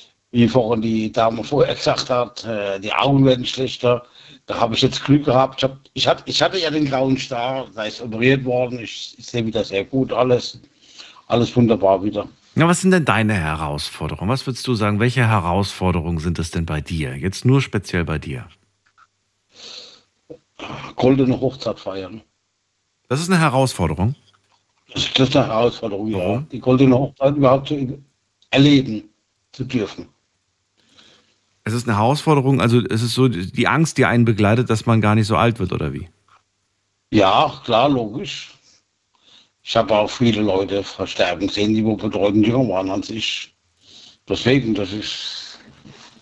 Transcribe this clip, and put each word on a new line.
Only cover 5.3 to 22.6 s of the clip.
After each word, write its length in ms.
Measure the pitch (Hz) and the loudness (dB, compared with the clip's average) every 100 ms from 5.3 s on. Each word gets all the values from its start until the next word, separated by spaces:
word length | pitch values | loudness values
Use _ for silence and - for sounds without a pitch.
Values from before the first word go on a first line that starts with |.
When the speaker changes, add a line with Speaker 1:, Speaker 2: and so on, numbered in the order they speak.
| 123 135 - | 2 2 0
Speaker 1:
Ich 80 | |
hab, 140 | 135 - _ | -4 -6 _
ich 120 | 131 139 | -4 -2
hab, 220 | 175 - | -2 -2
ich 140 | - | 0
hatte 160 | 165 190 | 0 0
ja 120 | 160 | -2
den 140 | 151 | -2
grauen 320 | 147 131 135 131 | 0 0 0 0
Star, 500 | - 120 120 135 113 | -2 -6 -4 -6 -8
da 100 | 104 | -8
ist 180 | 107 - | -8 -8
operiert 420 | 117 110 123 139 | -10 -2 2 2
worden. 340 | 127 123 123 123 | 0 -2 -2 -6
Ich, 340 | 107 - - - | -12 -14 -16 -18
ich 80 | |
sehe 220 | - 120 110 | -8 -4 -2
wieder 180 | 110 | -4
sehr 200 | 98 98 | -2 -4
gut 280 | 95 131 120 | -2 -2 -2
alles. 480 | 113 127 123 - - _ _ _ - - - - | 0 2 2 -2 -14 _ _ _ -20 -20 -18 -2
Alles 260 | 117 113 123 | 0 2 4
wunderbar 460 | 113 104 95 95 | 4 4 4 2
wieder. 240 | 101 101 95 - _ - | 0 -4 -8 -12 _ 0
Speaker 2:
Na, 120 | 165 | 2
was 140 | 175 | 2
sind 80 | 185 | 2
denn 160 | 185 131 | 2 2
deine 260 | 104 107 | 2 2
Herausforderungen? 960 | 101 78 78 76 76 - - 78 76 90 | 0 -2 -4 -4 -6 -8 -8 -8 -6 -4
Was 180 | 135 - | -4 -6
würdest 200 | 120 - | -8 -4
du 80 | |
sagen, 260 | 113 104 101 | -2 0 0
welche 260 | 117 131 113 | 0 2 2
Herausforderungen 920 | 107 85 90 98 - 92 85 80 85 | 2 0 0 -2 -2 -2 0 -2 -4
sind 200 | 85 82 | -4 -4
es 120 | 82 | -4
denn 160 | 87 82 | -4 -4
bei 160 | 76 | -6
dir? 340 | 71 80 67 69 | -4 -6 -6 -6
Jetzt 300 | 87 - 123 | -6 -2 2
nur 160 | 135 | 2
speziell 420 | 127 107 - 90 | 2 -6 -4 -4
bei 140 | 80 78 | -2 -4
dir. 280 | - 64 - _ _ _ _ _ _ _ _ _ _ - - - - - _ _ - - _ - - - - - | -6 -10 -12 _ _ _ _ _ _ _ _ _ _ -20 -20 -20 -20 -20 _ _ -20 -20 _ -18 -14 -14 -12 0
Speaker 1:
Goldene 440 | 127 135 131 120 | 2 4 2 0
Hochzeit 400 | 127 131 113 101 | -2 -4 -8 -8
feiern. 400 | 98 95 92 110 _ _ _ _ | -8 -10 -10 -14 _ _ _ _